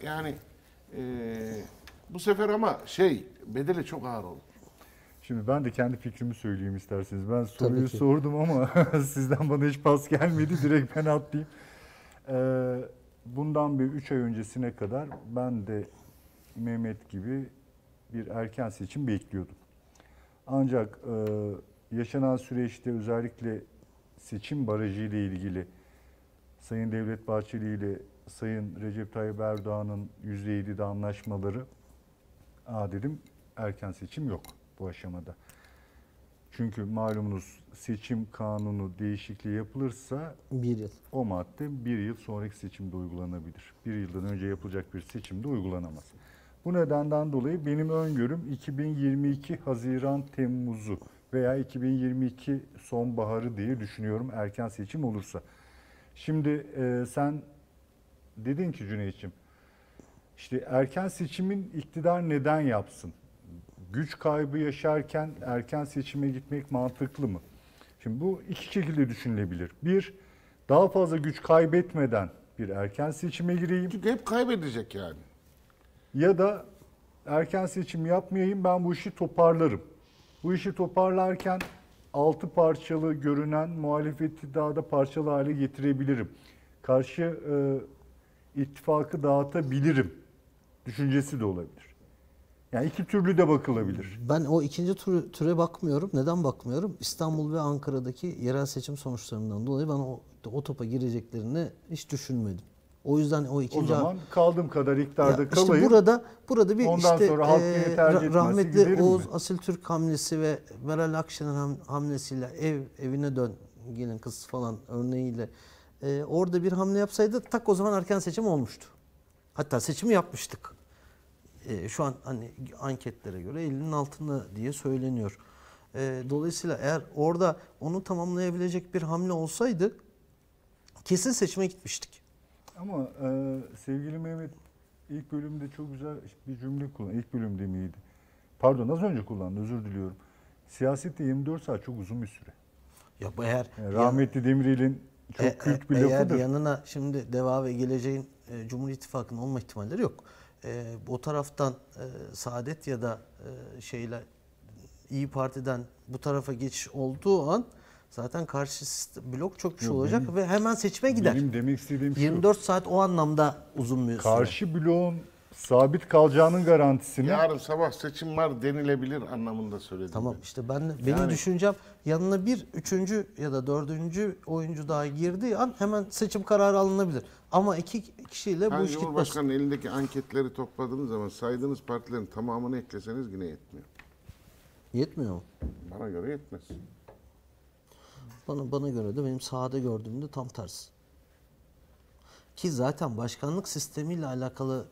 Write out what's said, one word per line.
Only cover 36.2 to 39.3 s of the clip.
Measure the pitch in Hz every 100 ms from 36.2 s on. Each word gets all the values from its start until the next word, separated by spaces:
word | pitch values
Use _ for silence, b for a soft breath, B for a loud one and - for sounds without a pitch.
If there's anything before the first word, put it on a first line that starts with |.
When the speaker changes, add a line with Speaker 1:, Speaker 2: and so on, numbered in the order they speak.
| b _ _
Speaker 2:
Çünkü | - 117 107
malumunuz | 101 110 110 107 104 95 - - -
seçim | - - 107 - 113 107
kanunu | - 107 107 104 101 95 90
değişikliği | 104 101 -